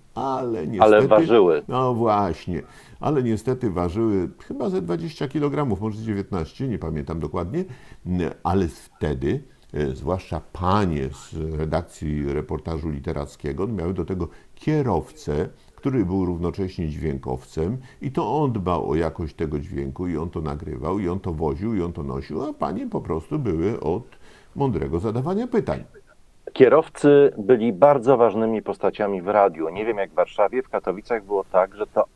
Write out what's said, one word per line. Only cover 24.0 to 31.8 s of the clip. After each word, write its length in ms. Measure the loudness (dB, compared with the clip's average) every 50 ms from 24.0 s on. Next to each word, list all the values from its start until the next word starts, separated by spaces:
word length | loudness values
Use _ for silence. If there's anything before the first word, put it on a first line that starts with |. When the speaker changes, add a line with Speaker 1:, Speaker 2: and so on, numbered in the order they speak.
| -6 -10 -18 -20 -20 -20 -20 -20 -20 -12 -6
Speaker 1:
mądrego 440 | -2 -2 0 0 -2 -2 -2 -2 -2
zadawania 480 | -2 -2 -2 -2 -2 -2 -2 -2 -2 -2
pytań. 360 | -2 -2 -2 -2 -4 -6 -8 -12 -20 -20 -20 _ _ _ -20 -20 _ _ _ -2 4
Speaker 2:
Kierowcy 800 | 6 8 8 8 6 4 2 0 2 6 8 8 10 8 6 4 2
byli 360 | 2 4 4 4 4 2 4
bardzo 440 | 6 8 8 8 6 6 4 6 6
ważnymi 440 | 6 6 4 4 0 0 0 -2
postaciami 600 | -2 -4 -4 -2 0 -2 0 0 0 0 -2 -2
w 60 | 0 2
radiu. 420 | 4 6 6 6 4 0 -4 -4
Nie 160 | -4 -4 -2
wiem, 120 | -2 -2 -2
jak 140 | -4 -2
w 40 | 0
Warszawie, 480 | 0 0 0 2 0 0 2 0 -2 -4
w 60 | -4
Katowicach 560 | -4 -4 -4 -4 -4 -6 -4 -4 -4 -4 -4
było 180 | -2 -2 -2 -2
tak, 320 | 0 2 2 2 2 0
że 120 | -6